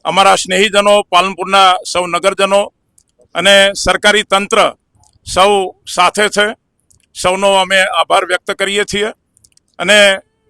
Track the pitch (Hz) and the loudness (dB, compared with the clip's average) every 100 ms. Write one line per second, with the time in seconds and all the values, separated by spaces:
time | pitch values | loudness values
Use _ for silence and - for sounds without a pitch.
0 | 156 175 196 185 - 185 208 202 202 208 | -4 0 2 2 -2 -2 0 0 2 2
1 | 202 175 185 180 185 196 190 180 - 175 | 2 0 0 -4 -2 4 4 2 -2 -6
2 | 180 175 185 190 196 196 208 _ _ _ | -4 -2 -2 -2 0 0 -2 _ _ _
3 | _ _ _ 170 185 196 196 202 180 185 | _ _ _ -4 2 4 2 0 -4 0
4 | 208 208 208 196 196 220 160 - _ _ | 0 0 0 -2 -2 0 0 -2 _ _
5 | _ _ - - 196 208 190 - - - | _ _ -8 0 2 2 -2 -10 -12 -2
6 | 175 - 208 - 208 233 _ _ _ _ | -2 0 -2 0 -4 -4 _ _ _ _
7 | _ - 180 190 202 196 185 190 190 175 | _ -6 -4 0 2 2 2 0 0 -2
8 | 160 180 180 180 - 190 196 202 202 202 | 0 0 0 -6 -6 -6 -4 -4 -4 -4
9 | 208 - _ _ _ _ _ - 175 208 | -6 -8 _ _ _ _ _ -10 0 2
10 | 202 190 - _ _ | 4 0 -8 _ _